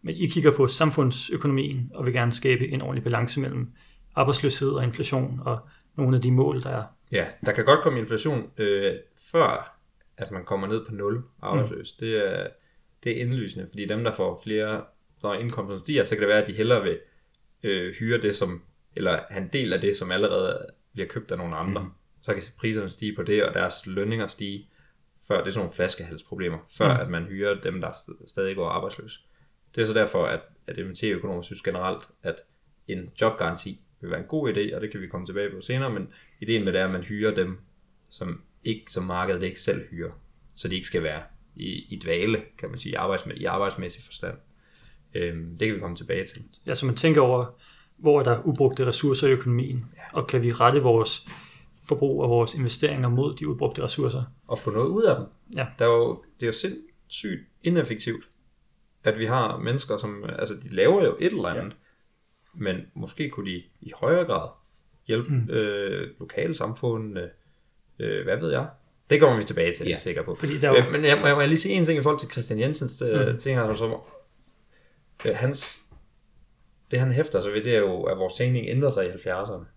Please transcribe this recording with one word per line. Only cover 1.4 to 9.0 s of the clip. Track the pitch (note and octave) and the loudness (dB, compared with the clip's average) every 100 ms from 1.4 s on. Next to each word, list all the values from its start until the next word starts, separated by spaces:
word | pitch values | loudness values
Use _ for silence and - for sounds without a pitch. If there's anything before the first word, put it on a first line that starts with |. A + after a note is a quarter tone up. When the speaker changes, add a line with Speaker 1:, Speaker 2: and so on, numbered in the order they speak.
| D3 C3+ C#3+ C3+ B2 | 0 0 0 -2 -6
Speaker 1:
og | - B2+ | -4 -2
vil | |
gerne | B2 A#2+ | 2 2
skabe | A#2 C3+ B2 C3+ | 2 2 2 2
en | C3+ | -2
ordentlig | C3+ C3 | -2 -4
balance | B2 A#2 A#2+ - | 0 0 0 -2
mellem | C3+ C3 B2 - - - - - | -2 -4 -6 -8 -20 -20 -8 0
arbejdsløshed | C#3 - C#3+ - C#3 | 2 4 0 0 0
og | C#3 | 0
inflation | B2 - C3 C3 C3+ B2+ B2+ | -2 -2 -2 0 -2 -4 -4
og | A#2 - _ _ - | -4 -6 _ _ 0
nogle | C3 B2+ | 4 4
af | |
de | A#2+ | 6
mål, | B2+ C#3+ C3+ | 6 4 2
der | B2 | -4
er. | A#2+ G#2+ _ _ | -6 -8 _ _
Speaker 2:
Ja, | G#2 E2 - - | -2 -2 -2 -2
der | |
kan | G#2 A2+ | 2 6
godt | D3 | 6
komme | D#3+ B2+ | 6 0
inflation, | A2 A2 D#3 C3+ - - | -2 -2 0 -2 -4 -2
øh, | G#2 G2+ G2 - | 2 2 2 -2